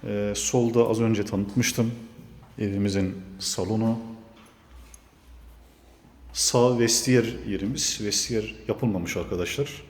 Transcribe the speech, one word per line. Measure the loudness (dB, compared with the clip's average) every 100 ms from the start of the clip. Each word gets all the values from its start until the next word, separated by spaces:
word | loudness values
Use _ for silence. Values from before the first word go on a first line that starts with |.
Ee, | -4 -2 -2 -2
solda | 0 2 4 4 4
az | 4
önce | 2 2 0
tanıtmıştım. | 0 0 2 0 2 -2 -2 -12 -20 -20 -20 -18 -4
Evimizin | -2 0 2 2 0 -4 -12 -10
salonu. | -6 -4 -2 0 2 0 -4 -14 -18 -20 -20 -20 -20 -20 -20 -20 -20 -20 -20 -20 -20 -20 -20 -20 -20 -20 -20 -20 -14
Sağ | -2 2 4 4 6
vestiyer | 4 2 4 4 4 -2 -6
yerimiz. | -4 -2 -2 -2 -2
Vestiyer | -2 -2 -2 -2 -4 -8 -6
yapılmamış | 0 0 0 -4 -6
arkadaşlar. | -4 -4 -4 -2 -6 -6 -18